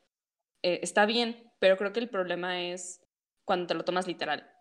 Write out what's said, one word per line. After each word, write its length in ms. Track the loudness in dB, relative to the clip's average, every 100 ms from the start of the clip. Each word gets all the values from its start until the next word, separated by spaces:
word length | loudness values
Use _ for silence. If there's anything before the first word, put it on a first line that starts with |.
| _ _ _ _ _ _
eh, 160 | 0 0
está 220 | 0 4 4
bien, 460 | 4 0 -4 -16 _
pero 180 | 4 4
creo 160 | 0
que 60 | -4
el 100 | -4
problema 520 | -2 -2 -4 -4 -4
es 400 | -4 -8 -12 -18 _ _ _ _ -2
cuando 220 | 0 0
te 60 | -2
lo 100 | -2
tomas 220 | -2 -2
literal. 440 | -4 -4 -4 -8 _